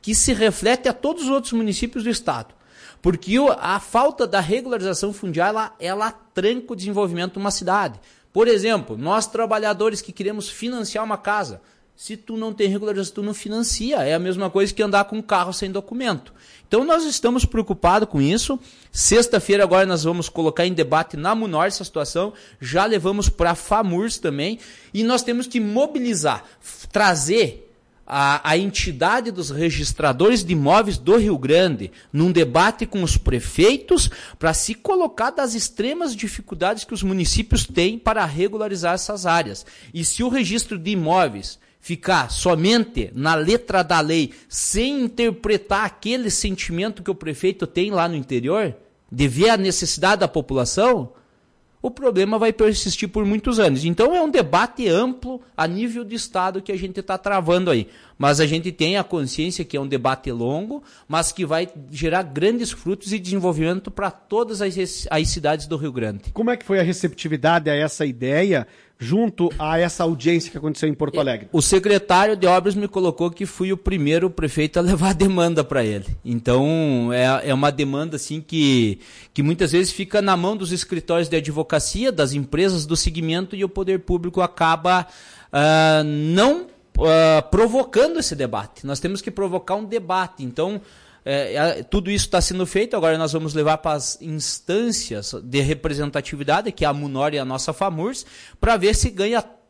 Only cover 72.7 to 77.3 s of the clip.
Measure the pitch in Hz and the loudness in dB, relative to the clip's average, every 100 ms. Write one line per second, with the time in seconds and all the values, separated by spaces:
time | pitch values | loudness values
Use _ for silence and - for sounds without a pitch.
72.7 | 202 202 190 180 160 170 165 196 - 185 | -2 -4 0 0 0 -4 -4 -10 -4 -2
73.7 | 190 - 185 143 165 185 - 156 156 156 | -2 -2 0 2 2 0 -2 -4 0 0
74.7 | 180 175 185 190 165 196 185 170 160 143 | 2 2 2 2 4 2 4 2 2 0
75.7 | 135 113 101 98 - 117 120 117 127 143 | 0 0 -2 -6 -8 -4 -4 2 2 4
76.7 | 160 156 127 120 123 127 | 2 2 0 0 2 2